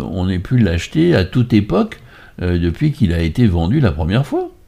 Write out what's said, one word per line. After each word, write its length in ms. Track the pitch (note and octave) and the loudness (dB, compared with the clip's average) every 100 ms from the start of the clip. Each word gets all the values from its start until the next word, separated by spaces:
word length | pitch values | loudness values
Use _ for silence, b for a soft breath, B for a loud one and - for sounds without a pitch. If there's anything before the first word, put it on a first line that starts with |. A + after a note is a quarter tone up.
| B1+ | -6
on 160 | F#2 F#2 | -4 -2
ait 120 | F2+ | -2
pu 180 | F#2+ B2+ | 0 2
l'acheter 580 | G2 E2 - D#3+ F3 C3 | 2 0 -4 0 2 2
à 80 | |
toute 300 | F2 B2+ A2+ | 2 0 2
époque, 460 | G#2+ G#2 F#3+ A3 - B B B B | 2 2 0 -2 -6 B B B B
euh, 160 | F2+ F2 | -2 0
depuis 360 | F2 - D3+ | 0 0 -2
qu'il 200 | - F2 | 0 0
a 60 | E2+ | 0
été 260 | E2+ D#2 A#2 | -2 2 2
vendu 340 | E2+ E2+ D3+ | 2 0 2
la 120 | A#2 | 0
première 340 | D2+ F2 A2 C#3+ | 0 -2 -2 -2
fois. 240 | E4+ F4+ - | -4 -6 -12